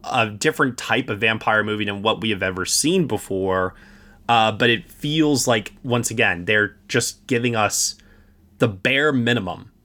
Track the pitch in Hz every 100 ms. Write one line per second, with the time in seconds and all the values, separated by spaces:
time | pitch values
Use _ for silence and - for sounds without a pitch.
0 | - 127 110 104 151 151 143 - - 113
1 | 131 104 113 110 - 110 107 107 101 101
2 | 107 101 113 98 95 92 90 - 147 185
3 | 139 104 - 95 95 92 92 - - -
4 | - - - 120 110 107 120 113 - -
5 | 147 156 151 135 - 113 101 - 131 120
6 | 117 113 107 87 90 107 104 - - 120
7 | - - - 120 123 113 101 - - -
8 | - - - _ _ _ 120 95 127 135
9 | 151 131 120 120 92 80 - _